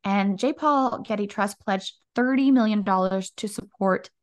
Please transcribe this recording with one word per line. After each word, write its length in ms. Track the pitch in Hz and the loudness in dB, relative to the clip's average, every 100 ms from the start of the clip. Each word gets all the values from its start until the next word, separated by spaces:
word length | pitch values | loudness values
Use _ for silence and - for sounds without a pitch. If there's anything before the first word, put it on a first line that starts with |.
And 340 | 196 202 196 196 | 0 0 0 0
J. 140 | 254 | -2
Paul 480 | 302 302 285 262 240 | 0 2 2 0 -2
Getty 260 | 208 208 202 | -6 -6 -4
Trust 320 | - 202 - | -2 -4 -4
pledged 360 | - 190 - - _ | -4 -4 -4 -18 _
thirty 380 | - 247 269 269 | -2 0 2 4
million 300 | 262 220 208 | 4 4 0
dollars 480 | 196 190 185 190 190 - | 0 0 0 -2 -6 -10
to 100 | 214 | -10
support 640 | - - _ 196 185 - _ | -10 -14 _ 0 0 -4 _